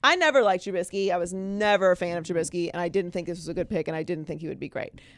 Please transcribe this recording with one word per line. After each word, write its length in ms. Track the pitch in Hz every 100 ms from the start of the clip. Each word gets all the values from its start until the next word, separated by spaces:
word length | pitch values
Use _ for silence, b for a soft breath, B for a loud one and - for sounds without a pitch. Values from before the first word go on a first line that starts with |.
I 140 | - 359
never 260 | 311 277
liked 220 | 208 185
Trubisky. 460 | 202 185 175 196 190
I 80 | 175
was 160 | 175
never 560 | 190 196 202 208 202 185
a 60 | 180
fan 200 | 175 170
of 80 |
Trubisky, 460 | 165 170 165 175 170
and 80 | 175
I 80 | 175
didn't 220 | 196 175
think 180 | 180 170
this 80 | 175
was 120 | 160
a 40 |
good 160 | 170 170
pick, 200 | 185 156
and 60 |
I 80 | 160
didn't 220 | 160 160
think 160 | 156 151
he 80 | 160
would 100 | -
be 120 | 147
great. 320 | - - - B